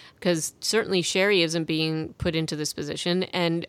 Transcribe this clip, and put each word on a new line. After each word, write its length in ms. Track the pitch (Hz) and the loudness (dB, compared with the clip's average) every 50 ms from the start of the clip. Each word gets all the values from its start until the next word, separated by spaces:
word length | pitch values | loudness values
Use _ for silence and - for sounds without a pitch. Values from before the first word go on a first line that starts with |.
| - - - - | -20 -20 -12 -4
'Cause 340 | - 185 175 160 156 - - - | 0 0 0 0 0 -4 -8 -8
certainly 420 | - - 208 220 220 - 196 180 | -4 0 0 0 2 2 0 0
Sherry 400 | 160 - - 190 190 208 208 185 | 0 2 2 2 4 4 6 4
isn't 220 | 165 160 160 170 160 | 4 2 2 -2 -2
being 480 | 156 160 156 160 160 160 160 160 - - - | 0 0 0 0 0 0 -2 -4 -6 -6 -4
put 180 | - 180 160 | -4 -2 0
into 220 | 160 160 151 156 151 | 0 -2 -2 -4 -4
this 160 | 151 147 - | -4 -6 -4
position, 500 | - 147 147 156 151 - 180 175 185 185 | -6 -6 -6 -6 -4 -2 0 0 0 0
and 420 | - - 180 175 170 165 170 - | -2 -2 0 0 2 0 0 -2